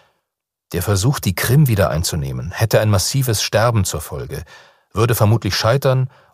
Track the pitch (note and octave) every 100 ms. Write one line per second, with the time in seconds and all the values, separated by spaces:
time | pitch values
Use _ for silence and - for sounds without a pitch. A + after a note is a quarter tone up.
0 | _ _ _ _ _ _ _ E2+ F2 G2+
1 | A2 D3 - F2+ - C3+ C#3+ G2+ F2 D#2
2 | - - C#2 B1+ C#2 - A2+ A#2+ G#2+ G2+
3 | - C#3 B2+ G#2 - G#2 A#2 A2+ F#2+ D#2+
4 | - D2 C2+ - - - - _ _ F#2
5 | A#2 A#2 G#2 A2 G#2 - A2 C3+ C3+ C3
6 | C3 _ _